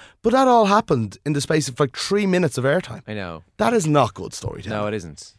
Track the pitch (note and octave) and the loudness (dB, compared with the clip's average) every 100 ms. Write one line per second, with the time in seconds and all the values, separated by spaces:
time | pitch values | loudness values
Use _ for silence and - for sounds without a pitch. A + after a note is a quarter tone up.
0 | - _ A#3 C4 C4 A#3+ G3+ G#3 A3+ C3+ | -14 _ 2 4 6 6 6 2 2 0
1 | G#2+ - D3 C#3+ - D#3 C#3 A#2+ C#3 - | 0 -6 -4 -2 0 0 0 -2 -2 -2
2 | - G3+ G3 F3+ E3 - C3+ F3 - A2 | -2 0 2 2 0 0 0 0 -4 -12
3 | - G#2+ F#2 D#2+ - - A#3 A#3 D#3 D3 | -12 -10 -10 -12 -14 -4 0 2 4 4
4 | A2 - - - - - F#2 G#2+ G#2 G#2 | 2 -2 -12 -10 -12 -10 -8 -4 -4 -6
5 | E2 D2+ - | -8 -16 -20